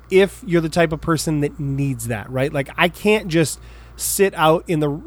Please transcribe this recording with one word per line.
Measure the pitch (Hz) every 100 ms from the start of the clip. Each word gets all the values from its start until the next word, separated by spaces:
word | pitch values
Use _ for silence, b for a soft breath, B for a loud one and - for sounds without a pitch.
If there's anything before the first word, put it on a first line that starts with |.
| -
if | 190 196 - -
you're | 170
the | 160
type | 175 165
of | 156
person | - 160 165 151
that | 147 147
needs | 139 135 139 123 117
that, | 107 101
right? | 131 143
Like, | 147 135 -
I | 170
can't | - 208 214 190
just | 160 151 - B B B B
sit | - - 190 180
out | 156 170 180
in | 160
the, | 147 147